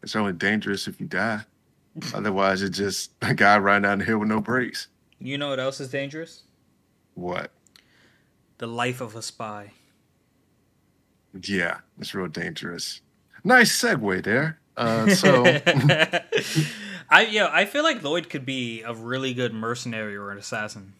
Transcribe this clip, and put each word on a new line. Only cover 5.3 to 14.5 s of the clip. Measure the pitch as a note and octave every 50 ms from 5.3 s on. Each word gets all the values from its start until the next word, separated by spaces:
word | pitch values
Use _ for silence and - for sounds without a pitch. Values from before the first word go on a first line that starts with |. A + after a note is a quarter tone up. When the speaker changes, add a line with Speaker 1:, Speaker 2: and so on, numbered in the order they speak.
| C#3
Speaker 2:
know | C#3+ D3 C#3+
what | C#3 C3
else | B2+ C3+ C3+ -
is | C#3+ B2+
dangerous? | B2+ C#3 C#3 C#3 C#3 D#3 E3 D#3+ - - _ _ _ _ _ _ _ _ _ _ _ _ _ _ _
Speaker 1:
What? | - F2+ F2+ F2+ F#2 E2 - _ _ _ _ _ - _ _ _ _ _ _ _ _ _ _ _ _ _ _ _
Speaker 2:
The | _ A#2+
life | A#2 A#2 A#2+ A#2+ B2 B2+ B2+ C3
of | A2+ G#2+
a | A#2 A2
spy. | - - _ A#2 G#2+ G#2 G#2 G2+ G2+ - _ _ _ _ _ _ _ _ _ _ _ _ _ _ _ _ _ _ _ _ _ _ _ _ _ _ _ _ _ _ _ _ F#2+ F#2
Speaker 1:
Yeah, | F#2+ G2+ F#2+ F2 E2+ E2+ - - _ _ -
it's | - - -
real | G2+ F#2 F2
dangerous. | D#2 - E2+ F2+ E2 - - - F2 E2+ - - - - _ _ _ _ _ _ _ - -
Nice | F3+ B3 B3+ A#3 - - -
segue | - A#3+ G#3+ D3+ A2+ G2+ F#2+ F#2 E2
there. | - G#2+ B2+ D3 D#3+